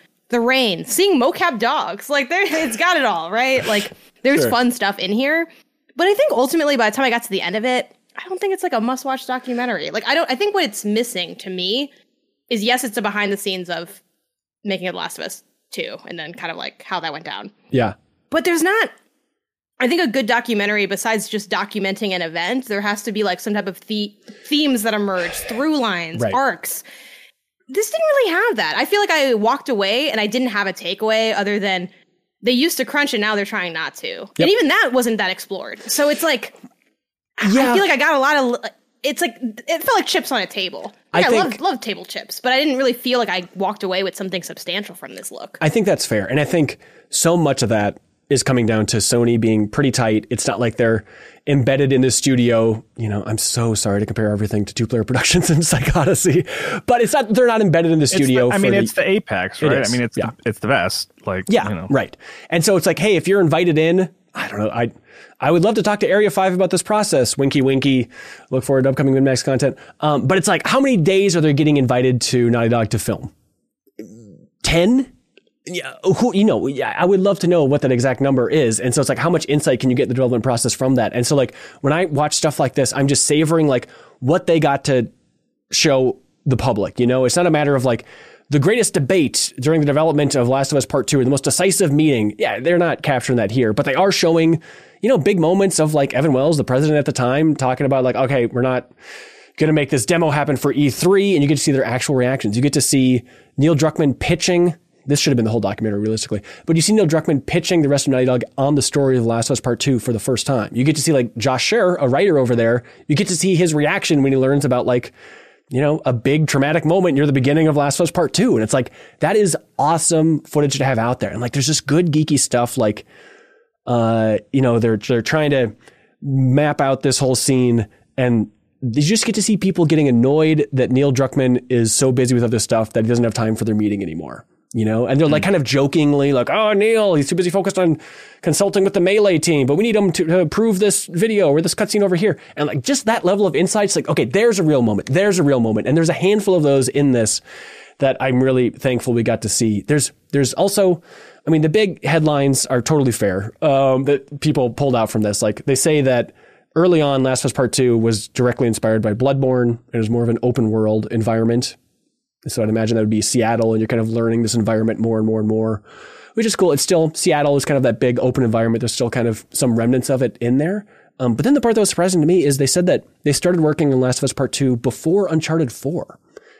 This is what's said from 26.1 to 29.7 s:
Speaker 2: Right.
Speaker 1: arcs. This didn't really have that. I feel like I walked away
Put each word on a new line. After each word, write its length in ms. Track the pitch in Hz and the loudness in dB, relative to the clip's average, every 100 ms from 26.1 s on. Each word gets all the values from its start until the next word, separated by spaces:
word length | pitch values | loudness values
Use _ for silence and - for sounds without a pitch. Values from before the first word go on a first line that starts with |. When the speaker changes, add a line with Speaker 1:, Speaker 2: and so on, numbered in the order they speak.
| 160 | -6
Speaker 2:
Right. 100 | 113 | -2
Speaker 1:
arcs. 520 | 247 269 175 - - - - - - - _ _ _ - | 0 -2 -4 -10 -12 -14 -20 -20 -20 -20 _ _ _ -8
This 160 | 285 440 | -4 -4
didn't 180 | 640 622 554 | -2 0 2
really 160 | 440 | 0
have 240 | 339 453 226 | 0 -2 -2
that. 180 | 160 196 | -4 -2
I 80 | |
feel 140 | 311 415 | -2 0
like 140 | 403 | 0
I 220 | 320 277 | 0 2
walked 340 | 226 214 277 | 0 0 -2
away 420 | - | -4